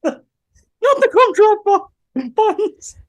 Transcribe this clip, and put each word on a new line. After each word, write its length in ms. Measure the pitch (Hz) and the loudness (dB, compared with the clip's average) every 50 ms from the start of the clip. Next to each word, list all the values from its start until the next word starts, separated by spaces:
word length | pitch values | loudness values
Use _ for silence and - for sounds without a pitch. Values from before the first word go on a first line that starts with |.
| - | -6
<laughs> 0 | |
Not 180 | 320 - - _ _ _ _ _ _ _ _ _ _ _ _ | -8 -8 -8 _ _ _ _ _ _ _ _ _ _ _ _
the 280 | 440 523 554 - 539 453 | -2 -2 0 0 0 0
gumdrop 520 | - 370 508 466 349 - 415 427 427 415 - | 2 2 2 2 4 2 4 2 2 0 0
bu-, 640 | 403 403 381 392 - _ _ _ _ _ 254 262 247 | 0 -2 -2 -2 -6 _ _ _ _ _ -10 -10 -6
buttons! 680 | 240 - 440 427 349 349 427 359 - _ - - - - - | -2 -2 0 0 0 -2 -6 -6 -8 _ -20 -20 -20 -20 -20